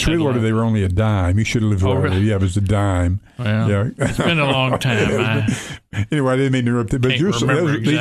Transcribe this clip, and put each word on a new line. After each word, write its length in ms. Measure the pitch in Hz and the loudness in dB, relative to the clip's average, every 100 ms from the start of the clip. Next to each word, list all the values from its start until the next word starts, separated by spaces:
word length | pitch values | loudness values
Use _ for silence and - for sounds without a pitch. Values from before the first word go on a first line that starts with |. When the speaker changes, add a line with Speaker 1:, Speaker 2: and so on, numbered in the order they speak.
Speaker 1:
in 40 | |
Sweetwater, 280 | - 170 151 | 0 0 0
Speaker 2:
had 80 | 123 | 0
a 20 | |
Speaker 1:
they 80 | 113 | 0
were 100 | 110 | 0
only 220 | 113 110 | 0 0
a 40 | 95 | 0
dime. 500 | 90 110 104 87 98 | 0 0 2 2 0
You 60 | |
should 180 | 110 120 | 0 0
have 80 | 107 | 0
lived 120 | 101 | 2
Speaker 2:
Oh, 60 | 95 | 2
Speaker 1:
where 80 | 131 | 0
I 60 | |
Speaker 2:
really? 140 | 139 92 | 0 0
Speaker 1:
lived. 100 | 104 | 0
Yeah, 80 | 98 | 2
it 40 | |
was 140 | 95 95 | 0 0
a 20 | |
dime. 600 | 98 104 101 90 87 95 - - | 0 0 0 0 0 -2 -6 -8
Speaker 2:
Well, 320 | 113 107 110 | -4 0 0
Speaker 1:
Yeah. 200 | 101 120 - | 0 -2 -2
Speaker 2:
it's 220 | 139 - | -4 -2
been 200 | 156 170 | 0 0
a 60 | 143 | 0
long 260 | 135 131 131 | 0 0 0
time. 300 | 135 110 107 107 | 0 0 0 0
Speaker 1:
<laughs> 720 | 107 113 107 123 - - - | 0 0 -2 -4 -6 -16 -12
Speaker 2:
I 100 | 104 104 | -6 -2
Speaker 1:
Anyway, 200 | 151 131 | 0 0
I 20 | 127 | 2
didn't 160 | 139 | 0
mean 120 | 131 120 | 0 0
to 40 | |
interrupt 220 | 120 110 | 0 -2
you, 60 | 135 | 0
but 100 | 127 | 0
Speaker 2:
can't 120 | 131 | 2
Speaker 1:
you're 120 | 185 | 0
so, 140 | - 131 | 0 0
Speaker 2:
remember 260 | 139 170 | 0 0
Speaker 1:
those, 80 | 147 | 0
these 80 | 113 | 0
are 40 | 151 | 0